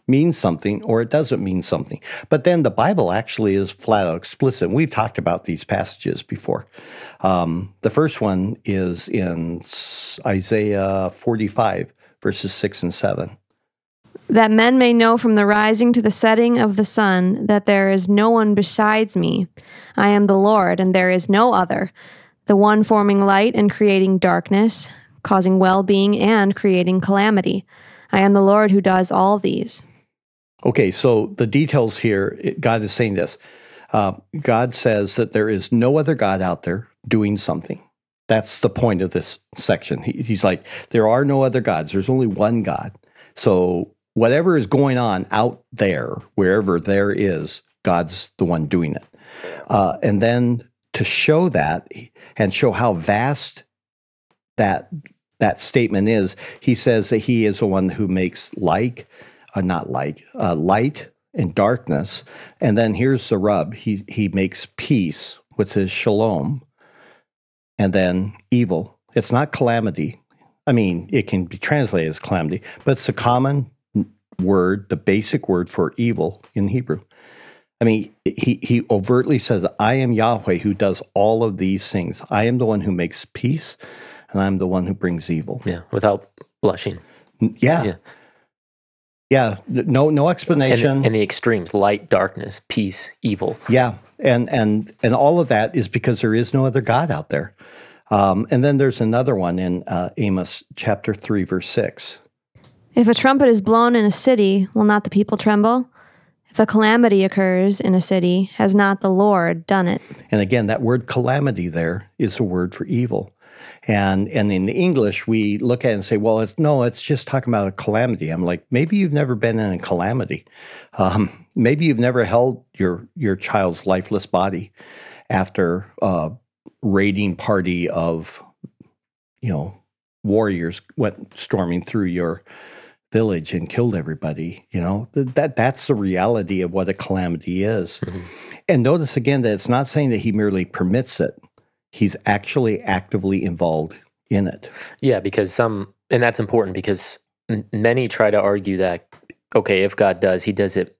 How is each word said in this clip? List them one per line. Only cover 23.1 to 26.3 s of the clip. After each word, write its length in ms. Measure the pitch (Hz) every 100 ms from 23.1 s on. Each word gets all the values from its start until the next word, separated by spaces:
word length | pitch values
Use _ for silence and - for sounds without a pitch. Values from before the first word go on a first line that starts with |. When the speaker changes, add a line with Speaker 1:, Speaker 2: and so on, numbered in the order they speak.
| 196 196
Speaker 2:
light 300 | 196 220 -
and 160 | 208
creating 480 | - 208 196 190 190
darkness, 680 | 185 175 - 196 220 - - - - _
causing 340 | - 196 185 190
well-being 600 | 185 190 190 196 202 208
and 360 | 202